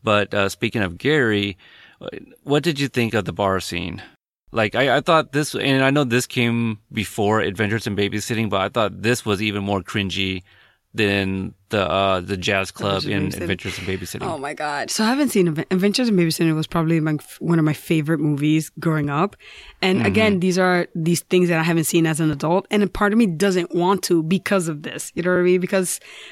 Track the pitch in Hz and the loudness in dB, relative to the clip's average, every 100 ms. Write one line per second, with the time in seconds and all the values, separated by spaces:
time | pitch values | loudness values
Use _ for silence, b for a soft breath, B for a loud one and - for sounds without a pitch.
0 | - 104 101 101 98 - 117 117 95 85 | 2 0 0 0 -2 -2 -4 -2 -2 -2
1 | 135 151 120 104 101 95 B B B B | 0 2 2 2 0 -6 B B B B
2 | - - - - - 143 143 139 139 - | -14 -14 -20 -20 -2 0 0 -2 -2 0
3 | 117 110 90 85 101 95 - 87 87 92 | 0 0 -2 0 0 0 -2 -6 -6 -10
4 | B _ _ _ _ 113 107 117 135 127 | B _ _ _ _ -2 0 2 2 2
5 | 143 160 147 143 151 156 143 135 135 139 | 2 0 2 -2 -2 -2 0 2 4 2
6 | 139 117 - - 120 117 117 110 _ - | 2 0 -2 -2 0 0 -2 -4 _ -6
7 | 98 - 104 110 90 92 107 110 110 101 | -6 -2 2 2 0 -2 -2 -2 -4 -2
8 | 101 104 - 110 110 98 95 - 104 95 | -2 -2 -4 -2 0 0 0 0 -2 -2
9 | 101 123 - 98 107 101 98 101 90 110 | -2 -2 0 -2 0 -2 -2 -2 -2 -4
10 | 98 87 95 92 b b b b _ 110 | -4 -2 -4 -4 b b b b _ -2
11 | 104 98 95 95 92 - _ 107 92 92 | 0 2 0 -2 -6 -10 _ -2 0 2
12 | 98 95 90 98 90 98 95 - 104 98 | 2 0 -2 -4 -2 -2 -2 -6 -2 -2
13 | 92 101 95 98 95 92 101 - 90 95 | -2 -2 -2 -4 -4 -6 -6 -10 -6 -6
14 | 95 - 127 160 139 151 151 147 123 - | -8 -8 -8 -8 -8 -8 -6 -6 -6 -2
15 | 220 262 277 208 175 151 - 185 202 202 | 0 2 0 2 2 0 -2 0 0 0
16 | 247 196 165 - 165 156 156 170 160 165 | 2 2 2 2 0 0 -2 -2 2 2
17 | 156 151 - - - 170 156 147 - 165 | 0 -2 -6 -8 0 2 2 0 0 0
18 | 147 160 147 143 147 156 151 - 170 156 | 2 0 0 0 2 2 0 -4 -2 0
19 | 147 143 196 - B B B B 190 185 | 0 0 -2 -4 B B B B 0 2
20 | 202 196 220 196 185 180 185 180 - - | 2 4 2 2 2 2 2 2 0 -2
21 | 160 165 - 185 180 165 160 165 156 185 | 0 0 2 2 4 2 2 2 2 2
22 | 165 156 160 143 156 180 - 208 196 - | 2 2 0 0 0 0 0 0 0 0
23 | 208 214 226 156 202 185 170 175 175 196 | 2 4 4 4 2 2 0 0 2 2
24 | - 170 160 190 - 196 170 147 156 - | 2 2 2 0 2 0 0 -6 -8 -10
25 | - - 180 180 180 180 180 196 185 - | -10 -6 0 2 4 2 2 0 -2 -4
26 | B B B | B B B